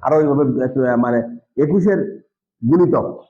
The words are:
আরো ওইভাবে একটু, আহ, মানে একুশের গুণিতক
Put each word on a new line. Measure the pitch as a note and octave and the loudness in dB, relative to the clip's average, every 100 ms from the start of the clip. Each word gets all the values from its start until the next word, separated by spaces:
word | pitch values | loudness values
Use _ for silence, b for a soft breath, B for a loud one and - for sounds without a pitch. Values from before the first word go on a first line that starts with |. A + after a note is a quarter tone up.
আরো | - D#3 | 0 2
ওইভাবে | D3+ C#3+ C#3 B2 | 2 2 0 0
একটু, | B2+ C3 | -2 -2
আহ, | B2+ A#2+ | 0 0
মানে | A#2+ A#2+ A#2 - _ - | 0 0 -4 -10 _ -4
একুশের | D3+ F#3+ F3+ F#3+ C#3+ - _ _ _ _ | 0 2 2 0 -2 -8 _ _ _ _
গুণিতক | A2+ E3 F3 C3 F#2 - - | 0 2 4 2 -2 -10 -18